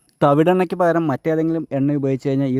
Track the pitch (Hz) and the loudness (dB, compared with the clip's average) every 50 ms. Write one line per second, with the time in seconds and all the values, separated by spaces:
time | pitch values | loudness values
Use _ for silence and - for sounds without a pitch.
0 | _ _ _ - 160 143 143 151 160 175 185 185 185 170 190 180 180 170 165 170 | _ _ _ 0 2 2 4 4 4 2 2 2 0 -2 -2 0 0 2 2 0
1 | 165 151 131 - - 165 160 160 160 165 160 165 156 - 139 135 139 143 147 143 | 0 -2 -4 -2 -2 -2 -2 0 -2 -2 -2 -4 -6 -6 -4 -2 -2 0 0 0
2 | 139 135 135 127 - 143 135 135 139 135 127 135 | 0 -2 -2 -2 -2 -2 -2 -2 -2 -2 -2 -2